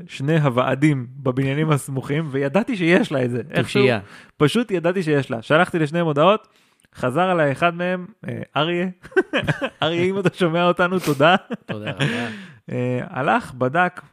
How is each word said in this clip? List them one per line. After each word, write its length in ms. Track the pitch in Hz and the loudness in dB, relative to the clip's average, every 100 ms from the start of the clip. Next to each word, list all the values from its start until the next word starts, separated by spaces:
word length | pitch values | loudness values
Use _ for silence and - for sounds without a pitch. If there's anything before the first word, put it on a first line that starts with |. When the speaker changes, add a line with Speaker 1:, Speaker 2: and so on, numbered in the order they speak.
| 175 | -10
Speaker 1:
שני 320 | - 135 160 | -6 0 2
הוועדים 680 | 147 120 127 131 151 139 120 139 | 2 2 2 2 2 2 -4 -6
בבניינים 520 | 135 127 135 143 156 | -4 -2 0 0 0
הסמוכים, 580 | 143 - 131 - 147 156 | 0 -2 -6 -4 -4 -2
וידעתי 460 | 135 139 185 233 208 | -4 0 0 0 0
שיש 340 | 165 185 - | 2 2 2
לה 140 | 139 123 | -2 -2
את 60 | |
זה. 100 | 120 - | -4 -4
איכשהו, 300 | - 113 - | -4 0 2
Speaker 2:
תושייה. 180 | 131 110 98 - - - | 4 2 -4 -18 -12 0
Speaker 1:
פשוט 340 | 151 226 233 | 2 2 0
ידעתי 320 | 180 170 185 | 0 0 0
שיש 280 | 156 143 131 | 0 0 0
לה. 100 | 117 | -4
שלחתי 380 | - 151 180 170 | 2 2 2 0
לשניהם 260 | 147 170 165 | -2 0 0
הודעות, 420 | 143 170 214 _ _ _ _ _ - | 4 4 2 _ _ _ _ _ -6
חזר 360 | 127 139 185 | -2 0 0
אליי 200 | 175 147 | 2 0
אחד 240 | 131 175 170 | 0 -2 -2
מהם, 300 | 180 185 180 - - | -4 -4 -8 -14 -12
אה, 140 | 120 - 135 | -10 -4 -2
אריה. 300 | 160 175 185 - - - - 262 | 0 0 -4 -6 -4 -2 0 0
<laughs> 480 | - - 269 - | -2 -2 -4 -2
אריה, 180 | 151 170 | -2 0
אם 160 | 180 196 | 0 0
אתה 100 | 180 | 0
שומע 340 | - 170 170 175 | 2 0 2 2
אותנו, 320 | 180 175 185 | 2 0 0
תודה. 360 | 156 135 156 190 - 240 - | 0 4 4 4 0 -12 -10
Speaker 2:
תודה 260 | 107 107 | -8 -6
רבה. 360 | 107 139 240 233 214 185 127 - | -4 -2 -2 -6 -10 -16 -20 -10
Speaker 1:
אה, 280 | 123 123 123 - | -6 -4 -4 -6
הלך, 440 | 123 151 233 - | -4 0 0 -2
בדק 480 | 123 127 165 180 - - | -4 -2 0 0 -4 -18